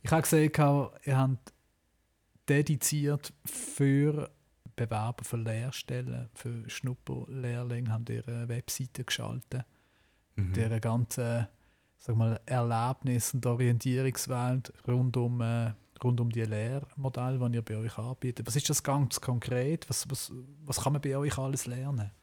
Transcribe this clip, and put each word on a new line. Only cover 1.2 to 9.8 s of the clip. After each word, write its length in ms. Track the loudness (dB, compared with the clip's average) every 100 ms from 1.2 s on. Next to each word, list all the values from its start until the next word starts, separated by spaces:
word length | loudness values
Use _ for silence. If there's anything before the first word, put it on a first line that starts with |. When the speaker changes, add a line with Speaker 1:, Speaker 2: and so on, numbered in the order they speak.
| 4 0 -4 _ _ _ _ _ _ _ _ _ 2
Speaker 1:
dediziert 840 | 4 4 2 2 2 2 0 -4 -12
für 840 | -10 -10 -10 2 6 6 4 2 -6 _ _ _ -18
Bewerber 480 | -4 -2 0 -2 -4
für 120 | -6 -4
Lehrstellen, 920 | -2 -2 -4 -6 -6 -6 -4 -6 -8
für 340 | -10 -8 -8 -8
Schnupperlehrlinge, 1200 | -6 -6 -6 -6 -8 -8 -6 -4 -4 -4 -2 -2
habt 160 | -2 -2
ihr 180 | -6 -4
eine 220 | -6 -4
Webseite 560 | -6 -6 -6 -6 -6
geschaltet. 600 | -4 -4 -4 -6 -6 -8 -8 _